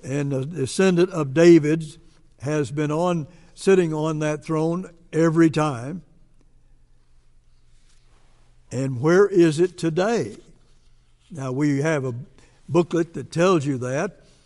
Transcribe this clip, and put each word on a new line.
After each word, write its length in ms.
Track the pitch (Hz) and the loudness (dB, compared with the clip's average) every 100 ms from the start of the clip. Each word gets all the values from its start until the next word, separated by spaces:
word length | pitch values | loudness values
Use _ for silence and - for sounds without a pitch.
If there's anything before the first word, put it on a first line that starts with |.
And 280 | 135 143 143 | -8 -6 -4
a 120 | 135 | -4
descendant 680 | 135 170 131 - 190 175 185 | -6 -6 -6 0 2 4 0
of 240 | 185 139 | 0 -2
David's 640 | 139 170 170 147 165 156 - - _ _ _ | 4 8 8 6 -2 -6 -16 -20 _ _ _
has 280 | 131 151 123 | -6 -4 -4
been 220 | 143 151 | -4 -4
on, 340 | 156 180 170 139 - - | -2 -2 -2 -6 -16 -20
sitting 380 | - - 185 170 | -4 2 2 2
on 280 | 156 156 151 | -2 -4 -2
that 240 | 151 151 | -2 -4
throne 460 | - 156 160 170 180 - _ | -4 -2 -2 -4 -8 -18 _
every 380 | 147 165 160 160 | 0 2 4 2
time. 520 | 156 151 123 127 175 - _ _ _ _ _ _ _ _ _ _ _ _ _ _ _ _ _ _ _ _ _ _ _ _ _ _ | 2 -2 -4 -10 -12 -16 _ _ _ _ _ _ _ _ _ _ _ _ _ _ _ _ _ _ _ _ _ _ _ _ _ _
And 300 | 123 135 123 | -6 -6 -2
where 260 | 151 180 202 | 2 2 2
is 320 | 190 170 151 | 4 2 2
it 180 | 180 - | -2 -2
today? 600 | 165 160 196 233 110 110 - _ _ _ _ _ _ _ _ | -6 -2 -2 -2 -6 -10 -20 _ _ _ _ _ _ _ _
Now, 220 | 165 131 | -12 -8
we 280 | 127 147 139 | -2 0 0
have 220 | 156 151 | 0 -2
a 100 | 131 120 - - _ _ - | -4 -8 -14 -20 _ _ -2
booklet 460 | 151 170 165 170 | 0 0 -2 -4
that 180 | 147 123 | -6 -8
tells 340 | 160 180 175 139 | 0 2 2 0
you 120 | 131 | -4
that, 420 | 127 135 196 - _ _ | -4 -4 -6 -8 _ _